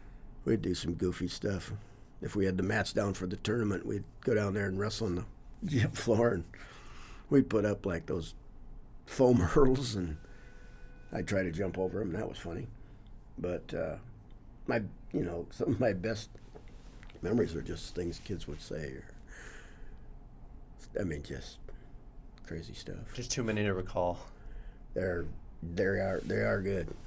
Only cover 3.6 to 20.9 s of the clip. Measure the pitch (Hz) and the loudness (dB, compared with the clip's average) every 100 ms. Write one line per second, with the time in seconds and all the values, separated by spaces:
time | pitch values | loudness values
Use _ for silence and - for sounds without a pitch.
3.6 | 107 95 - 104 - - - 110 101 101 | 4 2 0 -2 -4 -2 4 4 4 2
4.6 | 101 95 104 - 107 87 - - - - | 2 2 2 2 0 0 -2 -10 -16 -6
5.6 | 180 143 104 - - 107 120 98 78 - | 0 4 4 2 4 6 8 4 -2 -10
6.6 | - - - - - - - 143 - 110 | -14 -14 -14 -14 -12 -14 6 6 8 6
7.6 | 104 101 95 85 - 78 80 - - - | 4 4 2 -2 0 -2 -2 -8 -14 -14
8.6 | - - - - - - 127 120 87 160 | -12 -12 -14 -16 -10 6 8 10 8 10
9.6 | 139 131 123 104 85 78 - - - - | 10 8 2 0 -2 -4 -8 -14 -14 -14
10.6 | - - - - - - 90 101 92 80 | -14 -14 -14 -14 -8 -4 2 2 2 2
11.6 | 95 87 92 92 104 85 - - - - | 0 2 0 2 0 0 -2 -4 -6 -6
12.6 | - - - - - - - - 87 90 | -6 -10 -14 -16 -16 -16 -14 -6 -2 -2
13.6 | - - 82 - - - - - - - | -2 -2 -2 -4 -10 -16 -16 -16 -16 -10
14.6 | - 120 98 - - 170 90 85 - - | 0 0 0 -8 -4 0 0 -2 -6 -2
15.6 | - 110 123 92 104 110 - - - - | 2 4 4 4 0 -2 -6 -12 -14 -14
16.6 | - - - - - - 87 117 85 82 | -14 -14 -16 -14 -14 -6 2 4 4 2
17.6 | - 85 - - 87 80 - 92 78 76 | -4 -6 -6 -4 -4 -4 -6 -6 -6 -8
18.6 | - - 73 65 - - - - - - | -6 -6 -4 -8 -12 -14 -14 -14 -12 -14
19.6 | - - - - - - - - - - | -14 -12 -12 -12 -12 -14 -14 -16 -14 -14
20.6 | - - - | -14 -16 -6